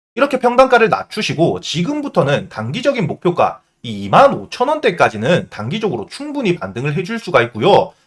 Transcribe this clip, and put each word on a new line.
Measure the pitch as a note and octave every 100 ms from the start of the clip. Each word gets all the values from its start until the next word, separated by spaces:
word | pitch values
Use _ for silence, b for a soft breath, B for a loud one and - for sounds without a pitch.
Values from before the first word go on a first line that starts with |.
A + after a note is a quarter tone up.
| _
이렇게 | A#3 C#4 B3+
평단가를 | B3 B3 C4 A#3+ G#3+
낮추시고 | G2 - - - B2+ C#3+ F2+
지금부터는 | - D3+ G#3+ D4+ C#4 F3 C#3+ B2+ F#2
단기적인 | G#2+ A2+ A3 C#4+ A#3+ F3+
목표가 | - F3+ F3 G2 - _ _
이 | B2 G2+
이만 | G2 E3+ C4+
오천 | G#2+ G2 - C4+
원대까지는 | D#4 A#3 E3 A#2 G#2+ B2+ C#3 F#2
단기적으로 | - A2+ G#3+ G#3+ A#2 F#2+
충분히 | - D4 C#4+ G#3+ F3
반등을 | F#3+ D3 D3
해줄 | D3+ F3+ A3+
수가 | F#3+ C3+
있고요. | A#2 G#2+ E3 D3 F#2 b